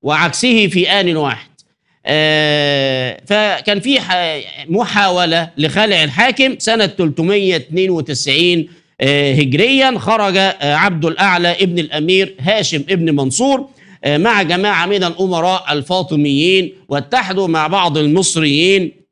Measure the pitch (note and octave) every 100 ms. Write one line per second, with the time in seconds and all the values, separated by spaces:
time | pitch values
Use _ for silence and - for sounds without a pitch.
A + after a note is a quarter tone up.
0 | B2+ D3+ E3+ - B3 A3+ G3+ F3 F3 G3
1 | F3+ D#3+ C#3+ A2+ - _ _ _ _ _
2 | - D3+ D#3 D#3 D3+ D3 C#3+ C#3+ C3+ C3
3 | B2+ F#2 - G#3 G#3+ E3 - G#3 B3 C4+
4 | F3 F3+ E3+ D3+ G2 D#2 C#3+ F3+ G#3+ F#3+
5 | G3+ F3+ F3 E3 E3 - D3+ D3+ G#3+ F#3
6 | D#3 C#3 A#3+ B3+ C4+ B3+ - A3+ G3+ -
7 | E3+ C#3+ E3 G#3 G3 E3+ B2+ D#3+ F#3+ F3
8 | C#3 C3+ - C#3 F3 F3 D#3 - _ _
9 | C3+ C#3+ C#3+ C3+ C#3+ C3+ A3+ C4+ C4 A#3+
10 | A#2 A3+ G3+ F#3+ F#3+ - C#3+ D3 F#3+ E3+
11 | D#3+ D#3+ G3 F3+ F3 F3 F3+ F3 D3+ D3+
12 | D#3 F#3 F#3+ - C#3+ A3 G3 D#3 D3 F#3
13 | E3 C#3+ C3+ C3+ B3+ C4+ C4+ _ - -
14 | C3 D3 G3+ G#3+ F3+ F3 G#3 F3+ F3 G3+
15 | F3+ E3 F#3+ F3 E3+ F#3 - D3 C#3 F#3
16 | F3+ D#3 D3 C#3 E3 F#3+ F3+ - _ C#3+
17 | C#3 B3+ F#3+ F#3+ F#3+ E3 D#3 G3 F3+ D3+
18 | D3+ D#3+ F#3+ E3 D#3 C#3+ F3 G3 E3 -
19 | _